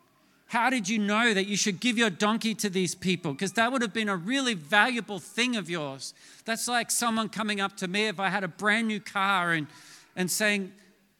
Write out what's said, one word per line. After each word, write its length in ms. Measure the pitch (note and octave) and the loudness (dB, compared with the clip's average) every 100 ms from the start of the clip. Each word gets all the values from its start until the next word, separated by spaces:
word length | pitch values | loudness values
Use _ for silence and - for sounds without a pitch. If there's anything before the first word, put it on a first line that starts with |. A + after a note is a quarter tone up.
| _ _ _ _ - | _ _ _ _ -4
How 240 | A#3 A#3 | 0 2
did 180 | C4 F#3 | 2 0
you 80 | A3+ | 0
know 380 | G3+ G#3+ A#3+ F#3+ | 2 2 4 2
that 100 | G3 | 0
you 100 | G3+ | 0
should 240 | G#3+ F3+ | 0 0
give 200 | B3 A3+ | 0 2
your 100 | A3+ | 2
donkey 460 | D#3 G#3 A3 A3+ G#3+ | 2 2 2 0 -2
to 140 | G#3 | -2
these 240 | F3+ F3+ - | 0 -2 -2
people?" 400 | F#3 F3 D#3+ C3+ | -2 0 -2 -4
'Cause 160 | G3 | -2
that 200 | G#3 A#3 | 0 0
would 120 | C4+ | 0
have 100 | A#3 | -2
been 160 | A3+ G#3+ | -2 -2
a 80 | F#3+ | -2
really 380 | E3+ C#4 B3+ G3+ | -2 -2 0 -2
valuable 640 | C#3+ G#3 A#3 A#3+ F#3+ G3 | 2 4 4 2 -4 -8
thing 360 | - - B3 A#3 | -6 -2 0 -2
of 140 | D#3+ | -4
yours. 460 | F3 D3 C3+ - - - - - | -4 -6 -8 -12 -16 -20 -12 -6
That's 220 | A3+ A#3+ | -4 -2
like 220 | A#3+ A3+ | -2 0
someone 400 | - A#3+ A3+ A3 | 0 0 0 -2
coming 320 | - G#3+ G#3 | -2 -2 0
up 160 | G3 - | -2 -2
to 100 | F#3 | -4
me 180 | G3 G#3+ | 0 0
if 140 | F#3+ | 0
I 100 | F#3+ | -2
had 140 | G3 | 0
a 40 | F#3 | -4
brand 400 | - G3+ G#3+ A3+ | -2 0 2 0
new 120 | G#3+ | -2
car 540 | - G3+ G3 F#3+ F3 | -4 0 2 2 2
and, 140 | E3 C#3+ - - - - - | 0 -2 -10 -20 -20 -10 -4
and 160 | F3+ | -2
saying, 420 | - G#3 G3+ F#3 - - _ _ | 2 2 2 -2 -10 -20 _ _